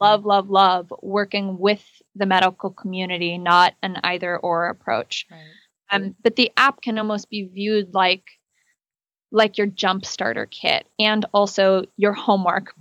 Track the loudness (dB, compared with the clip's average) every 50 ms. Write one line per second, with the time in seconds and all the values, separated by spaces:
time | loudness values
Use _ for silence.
0 | 4 4 4 4 2 2 2 2 2 2 4 4 4 6 4 2 -2 -8 -14 -14
1 | -10 -4 -2 -2 -2 -2 -4 -4 -4 -4 -6 -2 0 0 0 0 -4 _ _ _
2 | _ _ _ -4 -2 2 4 4 4 2 0 _ -8 -10 -10 -8 -10 -8 -6 -6
3 | -6 -6 -4 -4 -4 -4 -4 -4 0 4 4 6 6 4 2 _ -8 -8 -8 -4
4 | -4 -4 -4 -4 -4 -4 -6 -4 -2 -2 -2 0 -2 -4 -6 -8 _ -4 -4 -4
5 | -4 -6 -10 -12 -12 -14 -18 -20 -20 -20 _ _ _ _ _ _ _ _ -4 -2
6 | -2 -4 -10 -2 _ 0 2 2 0 0 2 2 2 2 0 -2 -6 -4 -4 -2
7 | -2 -2 -4 -6 -6 -8 -10 -10 -10 -10 -8 -6 -4 0 0 0 -2 -2 0 0
8 | 2 2 2 0 -4 -14 _ _ _ _ _ _ _ _ _ _ _ _ _ _
9 | _ _ _ _ _ _ 2 2 2 2 0 -2 -4 -4 -4 -4 -2 -2 -2 -2
10 | -6 -10 -10 -6 -6 -6 -4 -6 -8 -10 -12 -6 -2 -2 -2 -2 -2 _ _ -2
11 | 0 0 2 0 -2 0 0 0 0 2 0 2 2 4 4 2 0 -4 _ 0
12 | 0 0 0 -2 0 0 2 2 2 0 -2 -2 -4 -8 -14 _